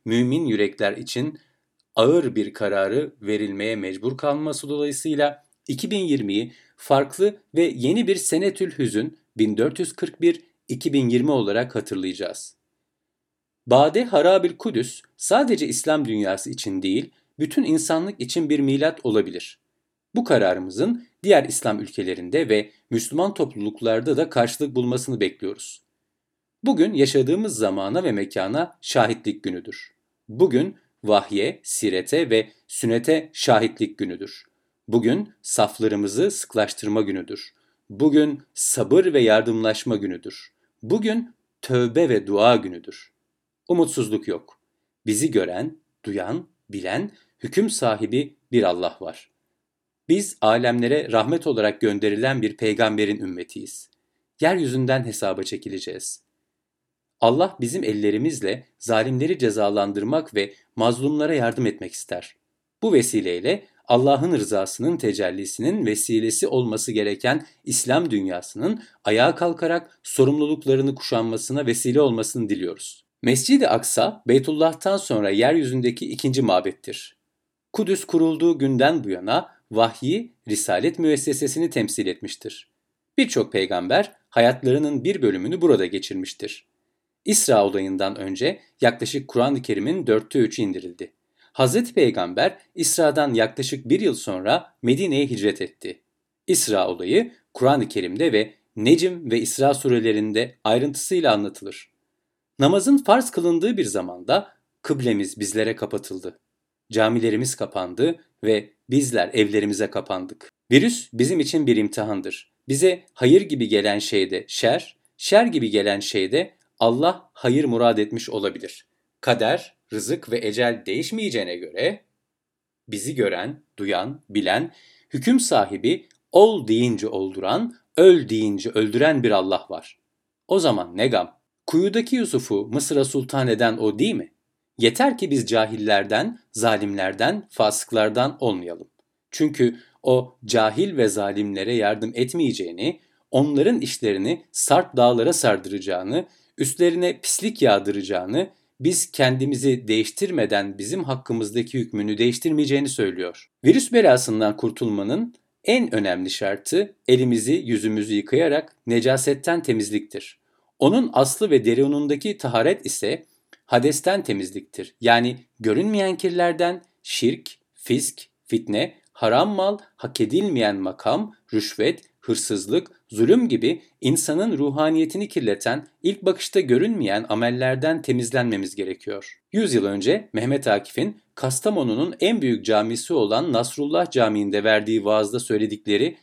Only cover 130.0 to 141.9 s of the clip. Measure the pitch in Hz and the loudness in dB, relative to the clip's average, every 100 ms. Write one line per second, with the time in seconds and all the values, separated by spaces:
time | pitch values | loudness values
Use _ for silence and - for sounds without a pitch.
130 | _ _ _ _ - 190 165 104 87 90 | _ _ _ _ -2 2 2 0 -2 -2
131 | 123 107 87 _ _ _ - 160 196 214 | 0 0 -2 _ _ _ -2 0 2 0
132 | 233 254 226 131 - 101 110 131 143 143 | -2 -2 0 -2 -2 -4 -2 -4 0 0
133 | 135 139 131 135 127 110 117 110 110 104 | 0 -2 -4 -2 0 2 2 2 -2 0
134 | 190 156 87 _ _ _ _ - 117 - | -2 -2 -8 _ _ _ _ 0 0 4
135 | 269 247 180 139 110 113 110 110 104 101 | 0 2 -2 -2 2 2 2 0 2 2
136 | 98 107 190 - _ 107 117 107 101 98 | 2 0 -2 -6 _ -2 2 2 0 -2
137 | 95 98 120 208 - - 107 - - 110 | -4 0 -2 -2 -8 0 0 0 -2 0
138 | 107 107 135 147 123 92 87 85 - _ | 2 2 -2 0 -4 -2 -6 -14 -16 _
139 | _ _ _ - 151 147 123 117 - _ | _ _ _ -2 -2 2 0 0 -16 _
140 | - 127 127 _ 107 117 110 107 196 156 | 2 2 0 _ -2 2 2 0 -2 2
141 | 110 98 101 101 101 95 98 120 104 | 0 2 -4 -2 -4 -4 -2 0 0